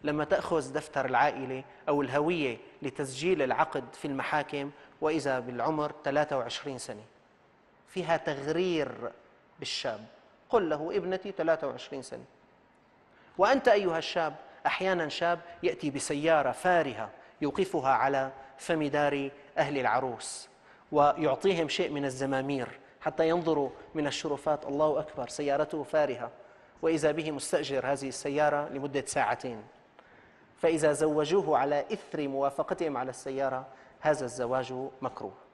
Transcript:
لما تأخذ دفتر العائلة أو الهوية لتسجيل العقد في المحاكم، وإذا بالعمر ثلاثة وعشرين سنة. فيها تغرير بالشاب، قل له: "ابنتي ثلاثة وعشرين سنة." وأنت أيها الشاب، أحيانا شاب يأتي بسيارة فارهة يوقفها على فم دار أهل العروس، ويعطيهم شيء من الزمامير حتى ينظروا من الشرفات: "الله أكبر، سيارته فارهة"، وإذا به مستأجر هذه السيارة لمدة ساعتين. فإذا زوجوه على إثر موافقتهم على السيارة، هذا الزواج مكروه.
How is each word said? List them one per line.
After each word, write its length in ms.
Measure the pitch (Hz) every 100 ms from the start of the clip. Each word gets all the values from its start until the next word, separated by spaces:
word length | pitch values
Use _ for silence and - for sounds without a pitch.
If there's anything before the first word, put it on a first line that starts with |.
لما 200 | 147 151
تأخذ 500 | 151 185 - 165 135
دفتر 320 | 143 - 143 131
العائلة 580 | 131 143 131 131 131 127 - -
أو 120 | 143
الهوية 560 | 135 139 151 175 139 110 - -
لتسجيل 600 | 143 - 139 127 165 175
العقد 420 | 131 117 160 147 120
في 120 | - 147
المحاكم، 680 | 135 - 151 139 143 139 - - -
وإذا 380 | 156 156 143 131
بالعمر 520 | 123 123 123 156 151 -
ثلاثة 340 | 147 139 147 139
وعشرين 400 | 117 - 147 131
سنة. 260 | - 107 113 _ _ _ _ _ _ _ _
فيها 300 | 185 160 160
تغرير 960 | 160 139 139 160 185 165 139 - 117 - - _ _ -
بالشاب، 460 | - - 135 107 110 - - _ _
قل 200 | 233 170
له: 280 | 151 160 196
"ابنتي 340 | 180 185 196
ثلاثة 360 | 190 160 160 139
وعشرين 340 | 123 - 139
سنة." 240 | 123 123 127 _ _ _ _ _ _ _ _ - - -
وأنت 300 | 196 269 247
أيها 300 | 208 190 165
الشاب، 380 | - 180 156 147 - - 143
أحيانا 440 | - 185 180 156
شاب 300 | - 170 175 - -
يأتي 260 | 175 - 151
بسيارة 600 | 135 - 147 160 160 131
فارهة 580 | 117 180 175 143 107 110 - - -
يوقفها 480 | 143 139 190 165 131
على 420 | 123 131 139 135 - - -
فم 260 | - 165
دار 480 | 147 147 143 143 139 - - -
أهل 200 | 147 143
العروس، 680 | 123 120 131 113 - - - - - - _
ويعطيهم 760 | 147 147 143 151 131 196 175 156
شيء 220 | - 185
من 140 | 143 139
الزمامير 760 | 131 135 135 135 139 123 - - -
حتى 280 | - 151 160
ينظروا 400 | 170 165 151 135 - - 156
من 120 | 147
الشرفات: 580 | - 160 143 - 147 -
"الله 340 | 139 156 143
أكبر، 280 | 151 - 120
سيارته 560 | - 143 139 151 160
فارهة"، 480 | 139 156 143 120 117 - - - - -
وإذا 300 | 160 160 151
به 200 | 147 156
مستأجر 600 | 143 - 170 143 135 123
هذه 180 | 139 135
السيارة 600 | 120 147 143 151 147 147
لمدة 340 | 135 139 135 135
ساعتين. 560 | 151 110 127 127 113 104 - _ - - - - - - -
فإذا 340 | 165 160 151
زوجوه 680 | 143 156 151 147 190 160 143
على 280 | 139 147 143
إثر 340 | 214 - 160 143
موافقتهم 680 | 135 139 139 151 143 165 135
على 120 | 127
السيارة، 560 | 123 135 135 135 131 135 - - -
هذا 260 | 156 143 127
الزواج 480 | 120 120 131 123 127 135 -
مكروه. 320 | 131 - 104 95 -